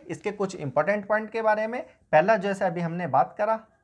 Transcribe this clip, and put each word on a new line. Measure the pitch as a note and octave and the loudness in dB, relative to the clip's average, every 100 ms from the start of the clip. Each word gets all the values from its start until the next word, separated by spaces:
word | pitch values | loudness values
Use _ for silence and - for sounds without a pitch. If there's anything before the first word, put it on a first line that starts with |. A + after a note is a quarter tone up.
| - | -10
इसके | D3+ G#3 | -8 -6
कुछ | G3 F#3+ F#3 | -4 -6 -6
इंपॉर्टेंट | C#3+ D3+ E3 G#3 G3+ | -4 0 0 0 -2
पॉइंट | G#3+ A3 | -2 -2
के | A3+ | -2
बारे | A3 G#3+ A3 | 0 2 0
में। | B3 - _ _ | -6 -10 _ _
पहला, | D#3 F#3+ A3 | 4 6 4
जैसे | G3 G3 F#3+ | 0 -2 -2
अभी | E3+ | -2
हमने | E3+ F3 E3 | -4 -4 0
बात | C3 E3+ - | 2 0 0
करा, | G#3+ A3 - _ | -2 -2 -6 _